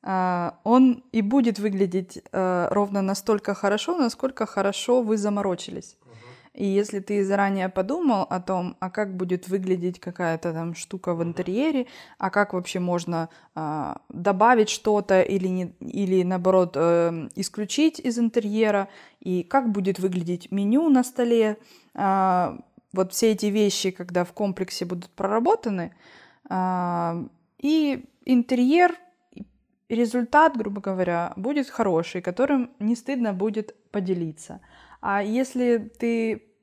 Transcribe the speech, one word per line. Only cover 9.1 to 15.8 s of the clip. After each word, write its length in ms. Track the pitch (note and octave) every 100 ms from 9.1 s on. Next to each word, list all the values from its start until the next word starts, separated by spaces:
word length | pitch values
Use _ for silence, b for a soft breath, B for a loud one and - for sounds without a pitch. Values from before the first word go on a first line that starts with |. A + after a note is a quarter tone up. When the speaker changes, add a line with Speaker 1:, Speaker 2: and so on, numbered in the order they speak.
| F#3
Speaker 1:
будет 300 | F#3 F3+ F3+
выглядеть 520 | F#3+ F#3 F#3 F3 F3+
какая-то 540 | - F3+ F3 E3 F3
там 220 | D#3+ E3 E3
штука 400 | - F#3+ F#3 E3+
в 20 |
Speaker 2:
Мгм. 120 | E3+
Speaker 1:
интерьере, 580 | E3+ F3+ G3 D#4 C#4+ B3 B B B
а 100 | F#3+
как 240 | G#3 G3+
вообще 260 | F#3 F3+ F#3
можно, 500 | F3+ F3 E3+ E3+ D#3+ b b -
а, 420 | D#3 D3+ E2+ - _
добавить 600 | - F3+ F#3+ A3 B3 G#3+
что-то 520 | - - G#3 G3+ F#3+
или 260 | - G3 F#3
не, 280 | F#3 F3
или 420 | -